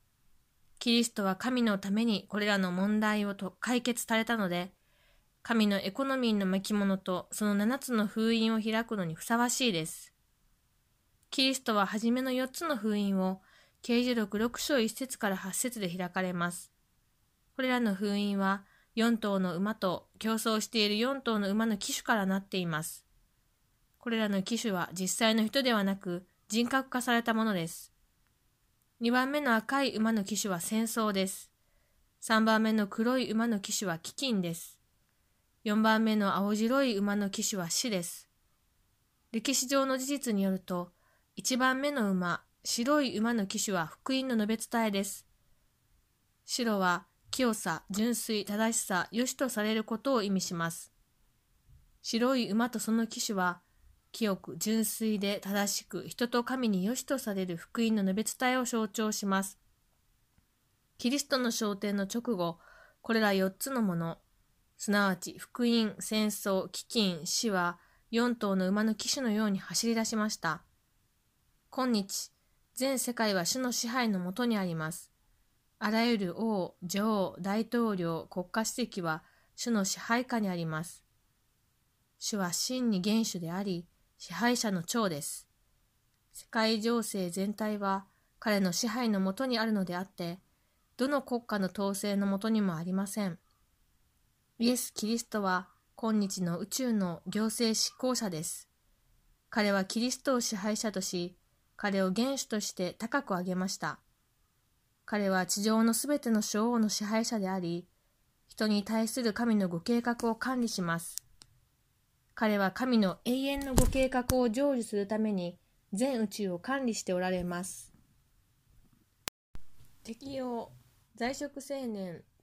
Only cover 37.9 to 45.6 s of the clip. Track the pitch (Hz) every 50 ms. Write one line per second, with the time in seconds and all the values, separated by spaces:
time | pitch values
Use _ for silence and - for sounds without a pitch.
37.9 | 208 175 175 - - - - _ _ _ _ _ _ _ _ _ _ _ _ _
38.9 | _ _ _ _ _ _ _ - - 226 226 277 262 - 262 247 277 277 269 269
39.9 | 262 262 262 269 285 269 - 240 208 196 196 190 190 185 - - 180 175 175 175
40.9 | _ _ _ _ _ _ _ _ - - 202 - 262 240 262 262 262 262 277 294
41.9 | 285 262 214 196 190 180 180 175 165 - _ _ _ _ - - - 233 233 277
42.9 | 302 294 277 233 - 214 220 233 240 220 196 196 - 202 - 214 190 175 160 160
43.9 | - _ - - 262 262 262 262 240 220 208 208 220 220 - - 240 233 226 214
44.9 | 196 196 202 202 - - - _ _ _ _ _ _ _